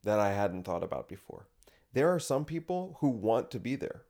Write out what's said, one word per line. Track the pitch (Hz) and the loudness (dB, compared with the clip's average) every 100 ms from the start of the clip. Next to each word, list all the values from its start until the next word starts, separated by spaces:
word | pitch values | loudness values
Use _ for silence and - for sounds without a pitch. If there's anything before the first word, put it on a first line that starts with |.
that | 104 107 | 2 4
I | 101 | 4
hadn't | 101 101 92 | 2 0 -2
thought | 92 85 | -4 -4
about | 87 65 - | -2 -6 -8
before. | 95 - - - _ - _ _ | -14 -16 -20 -20 _ -20 _ _
There | 127 151 | 2 4
are | 180 | 2
some | - 139 151 | 2 0 0
people | 165 160 180 185 - | -6 -4 -4 -4 0
who | 143 | 0
want | 117 104 117 - | 2 2 2 0
to | 120 | -6
be | 101 135 | -4 -4
there. | - - _ | -6 -10 _